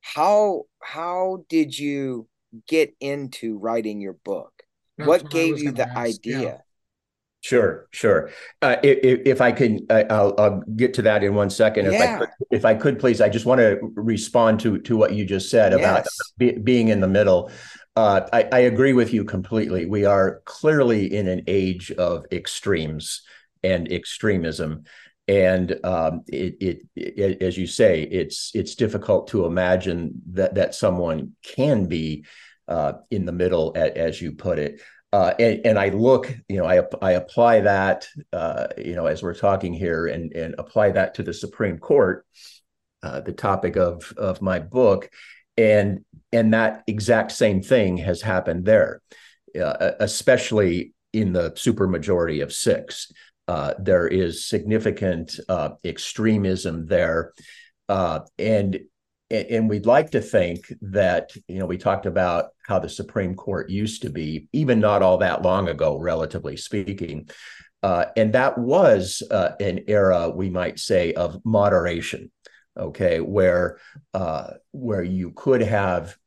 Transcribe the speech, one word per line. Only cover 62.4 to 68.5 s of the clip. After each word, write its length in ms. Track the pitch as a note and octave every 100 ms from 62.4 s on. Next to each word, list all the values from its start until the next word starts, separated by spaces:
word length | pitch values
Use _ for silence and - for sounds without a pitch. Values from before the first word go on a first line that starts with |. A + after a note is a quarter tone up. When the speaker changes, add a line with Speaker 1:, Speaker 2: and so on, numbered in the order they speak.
| - _ -
Speaker 3:
how 140 | F#2+
the 100 | F2
Supreme 460 | - G2+ - F#2 F#2
Court 340 | - F#2+ C2+
used 340 | F#2+ A2 -
to 60 | -
be, 380 | D2+ D#2 D#2 -
even 260 | C#3+ C#3+ A#2
not 220 | G#2 G2+
all 160 | F#2 F#2
that 240 | F#2 -
long 260 | F2+ F#2+ F2+
ago, 300 | D#2 D#2+ C#2+
relatively 580 | E2+ E2 D#2 E2 D2+ C#2+
speaking, 720 | - G#2+ F#2+ G2 E2+ D#2 D2+ - - - _ _
uh, 220 | G2 F2 - -
and 180 | A2
that 240 | B2 C3+